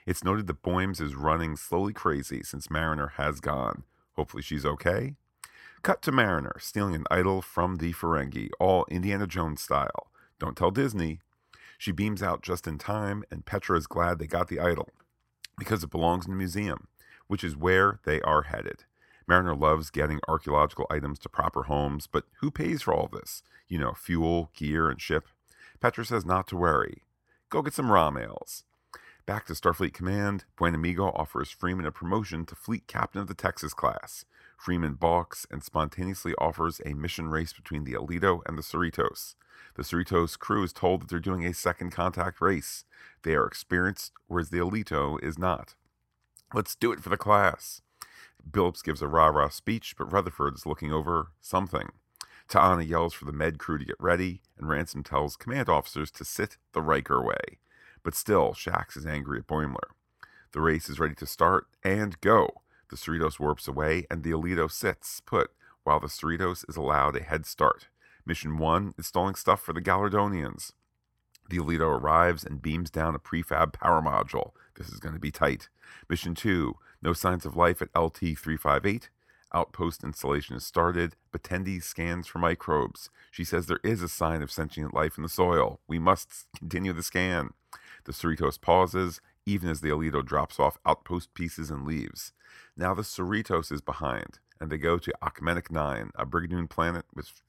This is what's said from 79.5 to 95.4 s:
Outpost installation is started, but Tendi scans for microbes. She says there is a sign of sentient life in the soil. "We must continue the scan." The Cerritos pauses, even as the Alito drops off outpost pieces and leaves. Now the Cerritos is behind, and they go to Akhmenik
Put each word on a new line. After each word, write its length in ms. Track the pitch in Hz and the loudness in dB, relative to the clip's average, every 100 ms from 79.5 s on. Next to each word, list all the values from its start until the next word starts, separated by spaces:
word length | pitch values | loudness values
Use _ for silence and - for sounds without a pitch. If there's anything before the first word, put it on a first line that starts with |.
Outpost 500 | 85 - - 85 - | -2 -2 -2 -4 -4
installation 520 | 76 - 67 73 - 62 | -8 -4 -2 -2 -2 -10
is 100 | - | -2
started, 500 | 87 87 87 85 - _ | 2 4 2 -2 -4 _
but 120 | 87 | -12
Tendi 400 | - 92 95 90 | -4 -4 -4 -6
scans 420 | - - 85 87 - | -8 -6 -4 -4 -6
for 140 | 85 | 0
microbes. 720 | 85 87 - 76 60 - - _ _ | 0 2 0 0 0 -6 -20 _ _
She 140 | - | -8
says 240 | 82 85 90 | -2 0 0
there 140 | - | 0
is 180 | 107 107 | 0 -2
a 80 | 87 | -2
sign 320 | - 82 80 | -2 0 0
of 100 | 71 | -4
sentient 420 | - 78 78 76 | -6 -6 -4 -2
life 240 | 73 78 - | 0 0 -2
in 60 | |
the 60 | 80 | -4
soil. 520 | - 90 82 57 - - | 2 4 4 2 -2 -6
"We 120 | 82 | 2
must 480 | 90 95 - - - - | 4 4 0 -18 -18 -14
continue 360 | 82 92 95 | -6 -2 -2
the 100 | 85 | -2
scan." 500 | - 90 92 85 64 - _ - - - - | -2 0 0 0 -2 -8 _ -20 -20 -16 -12
The 80 | |
Cerritos 460 | - 82 78 73 - | -2 0 2 0 2
pauses, 640 | - 90 92 92 90 - _ _ 101 | 6 6 6 2 0 -4 _ _ -4
even 240 | 98 85 | -2 -2
as 120 | 73 | -2
the 80 | 76 | 0
Alito 360 | 76 80 71 65 | 0 0 -2 0
drops 340 | 69 71 - | 0 0 2
off 200 | 69 - - | 2 2 0
outpost 480 | 78 - 87 - | 0 0 -6 -6
pieces 360 | - 85 - 76 | -8 -8 -6 -8
and 160 | 69 71 | -6 -6
leaves. 480 | 76 50 - - _ - - - - | -6 -6 -12 -18 _ -20 -20 -16 -2
Now 180 | 92 | 0
the 100 | 95 | 0
Cerritos 680 | 104 - 92 107 110 85 - | -4 -4 -2 -2 0 0 0
is 100 | 73 | -6
behind, 580 | - 71 73 53 - - _ - | -6 -4 -2 -4 -8 -16 _ -10
and 120 | 78 | -6
they 60 | 76 | 0
go 200 | 82 87 | 2 2
to 160 | - - | 0 -4
Akhmenik 480 | 78 - | -4 -2